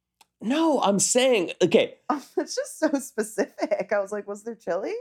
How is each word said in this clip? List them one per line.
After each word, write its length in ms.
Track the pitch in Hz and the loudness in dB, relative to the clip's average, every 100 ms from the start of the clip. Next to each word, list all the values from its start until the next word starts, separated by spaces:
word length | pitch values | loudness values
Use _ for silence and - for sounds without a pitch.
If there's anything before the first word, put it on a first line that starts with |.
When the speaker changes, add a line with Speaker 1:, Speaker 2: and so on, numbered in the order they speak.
| _ _ _ - | _ _ _ -10
Speaker 1:
No, 400 | 202 294 330 262 | -2 0 2 2
I'm 180 | 190 202 | 2 2
saying, 520 | - 247 262 233 170 - | 2 4 4 4 0 0
okay. 320 | 175 165 123 - | 4 4 4 -2
Speaker 2:
<laughs> 60 | - | -6
Oh, 120 | 285 - - | -6 -4 -6
that's 180 | 294 - | -4 -6
just 220 | 571 - | -8 -2
so 100 | 311 277 | -2 -2
specific. 920 | - - 226 - 247 - 330 302 190 208 | -4 -6 -6 -4 -4 -4 -4 -2 -2 -2
I 40 | |
was 100 | 196 | -2
like, 160 | 208 202 | -6 -10
"Was 160 | 208 | -12
there 100 | 226 226 | -12 -12
chili?" 380 | - 175 320 453 | -6 -6 -6 -8